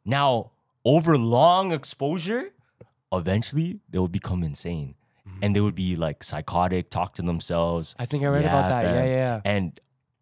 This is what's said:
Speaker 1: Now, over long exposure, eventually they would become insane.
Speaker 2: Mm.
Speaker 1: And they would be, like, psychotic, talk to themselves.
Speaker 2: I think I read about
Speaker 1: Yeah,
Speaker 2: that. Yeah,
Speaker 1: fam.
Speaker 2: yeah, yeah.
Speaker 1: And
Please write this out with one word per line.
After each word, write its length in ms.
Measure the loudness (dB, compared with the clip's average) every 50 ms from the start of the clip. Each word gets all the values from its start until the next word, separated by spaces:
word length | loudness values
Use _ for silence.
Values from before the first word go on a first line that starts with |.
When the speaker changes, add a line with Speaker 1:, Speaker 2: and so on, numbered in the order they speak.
| -6
Speaker 1:
Now, 480 | -4 0 0 2 2 2 0 -2 -8 _ _ _ _ _ _ 4
over 340 | 4 4 6 6 4 4 4
long 540 | 4 4 4 6 6 6 6 4 2 0
exposure, 800 | -2 -4 -6 -8 -8 -6 -4 -4 -4 -4 -4 -4 -4 -4 -4 -8 -12 _ _ _ _ -20 -20 _ _ _ _ _
eventually 680 | -4 -2 0 0 0 0 -2 -2 -2 -2 -2 -2 -6 -10 -12 _
they 100 | -2 -2
would 140 | -2 0
become 320 | -2 -4 -4 -4 -2 -2 -2
insane. 500 | -4 -4 -6 -6 -6 -6 -6 -8 -10 -12 _ _ _ _ _ -20
Speaker 2:
Mm. 120 | -18 -8 -4
Speaker 1:
And 140 | -2 0 2
they 40 | 2
would 140 | 2 0 0
be, 220 | -2 -2 -2 -2
like, 260 | -2 -2 -4 -4 -6
psychotic, 680 | -10 -10 -8 -8 -6 -2 0 0 2 2 0 -2 -2 -4
talk 240 | -4 -4 -4 -4 -4
to 80 | -4
themselves. 720 | -4 -2 -2 -4 -4 -2 0 0 0 0 0 -2 -4 -8 -8 -10
Speaker 2:
I 60 | -6
think 180 | -6 -4 -2
I 60 | 0 0
read 160 | 2 2 2
about 200 | 2 2 2 2
Speaker 1:
Yeah, 40 | 2
Speaker 2:
that. 160 | 0 0 0
Yeah, 80 | 0 2 2
Speaker 1:
fam. 60 | 2 2
Speaker 2:
yeah, 80 | 2
yeah. 240 | 0 0 0 -2 -2 -2
Speaker 1:
And 360 | 0 0 0 0 -2 -6 -10 -20 _ _ _ _ _ _ _